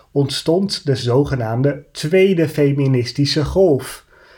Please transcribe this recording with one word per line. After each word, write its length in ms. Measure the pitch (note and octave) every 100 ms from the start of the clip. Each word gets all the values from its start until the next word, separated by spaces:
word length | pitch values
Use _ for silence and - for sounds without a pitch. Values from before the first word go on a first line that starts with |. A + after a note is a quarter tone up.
| _
ontstond 720 | C#3+ C#3 - - F3 G3 - C#3
de 100 | B2
zogenaamde 880 | A#2+ B2 C#3+ C3 A2 A#2 C#3 C#3+ -
tweede 560 | - D3+ F#3+ F#3+ F3 D3+
feministische 960 | D#3 C#3+ C#3 C#3 C3 A#2 - C#3+ D#3+
golf. 600 | C3+ F3+ F#3+ C3 - - _ _ -